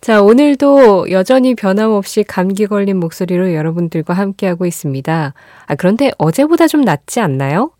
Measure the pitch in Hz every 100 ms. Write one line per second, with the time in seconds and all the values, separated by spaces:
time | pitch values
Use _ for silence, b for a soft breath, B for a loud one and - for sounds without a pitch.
0 | - 220 202 240 294 277 285 277 247 196
1 | - 190 190 262 254 240 196 190 220 208
2 | 196 - 208 - 185 196 208 202 196 190
3 | 170 - 180 180 185 160 156 165 175 165
4 | 156 180 196 190 196 175 180 170 147 135
5 | 135 160 147 - b b b 147 180 220
6 | 277 - 151 165 294 330 320 302 247 147
7 | - - 196 135 135 156 294